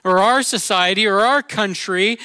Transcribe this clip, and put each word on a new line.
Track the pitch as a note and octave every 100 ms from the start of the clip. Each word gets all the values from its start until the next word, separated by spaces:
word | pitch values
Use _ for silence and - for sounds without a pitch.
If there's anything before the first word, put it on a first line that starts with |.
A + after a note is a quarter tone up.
or | F#3 F#3
our | G#3 C4
society | B3+ A3 - F#3+ F3+ F#3+ G#3+
or | G3
our | A3+ C#4+
country | - - G3+ F3 - F#3 G3+ A#3